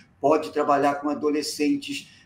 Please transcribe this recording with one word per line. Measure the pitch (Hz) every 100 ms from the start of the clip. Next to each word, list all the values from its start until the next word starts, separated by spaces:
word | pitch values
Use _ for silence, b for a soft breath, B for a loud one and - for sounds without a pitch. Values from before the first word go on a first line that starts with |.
| b _
pode | 139 156 -
trabalhar | 147 143 139 143 139
com | 147
adolescentes, | 139 151 147 143 - 147 143 143 139 - b